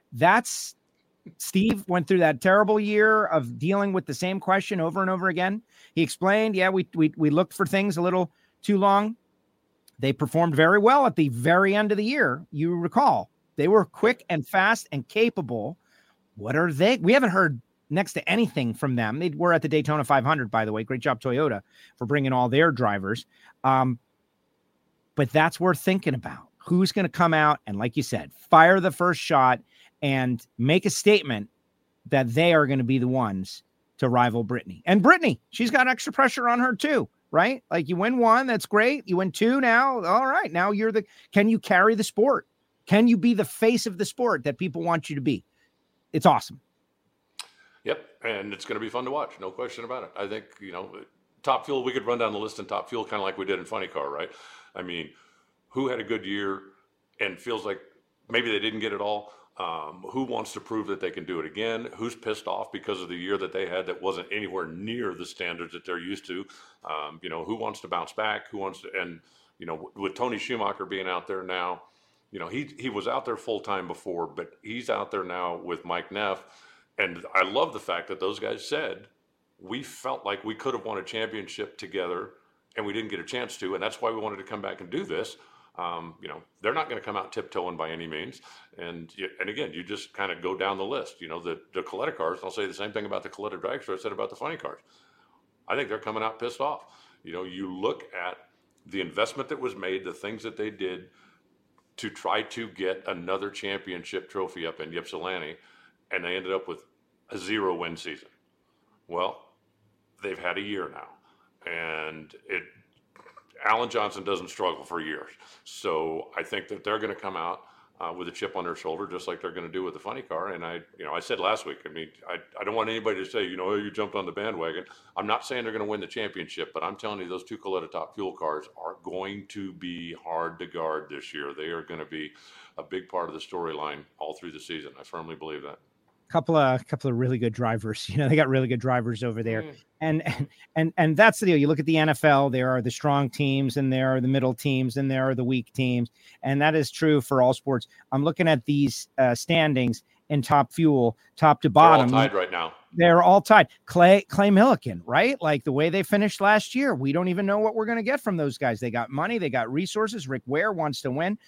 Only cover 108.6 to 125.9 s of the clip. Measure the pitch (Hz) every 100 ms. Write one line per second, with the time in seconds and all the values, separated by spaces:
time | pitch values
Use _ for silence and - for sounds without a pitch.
108.6 | _ _ _ _ - 85 90 - _ _
109.6 | _ _ _ _ _ _ 101 90 90 87
110.6 | 101 101 80 - - - _ _ _ _
111.6 | - 82 82 78 78 78 76 - - 92
112.6 | - _ _ _ _ _ - - _ -
113.6 | 120 113 120 117 104 101 95 95 90 -
114.6 | 92 80 - 85 78 71 - - - -
115.6 | - - 101 80 80 80 - - 82 101
116.6 | 92 101 - 107 104 98 98 90 82 92
117.6 | - _ _ - 85 87 87 - 98 95
118.6 | 87 80 92 82 98 90 90 85 90 87
119.6 | 85 90 92 76 98 123 - 82 95 87
120.6 | 82 85 82 - 76 78 - 120 90 110
121.6 | - 69 - 80 78 _ - 87 - 101
122.6 | 101 110 110 113 107 98 92 113 92 92
123.6 | 92 104 104 95 104 101 90 85 107 95
124.6 | 82 82 90 - _ - 104 120 - 127
125.6 | 113 110 104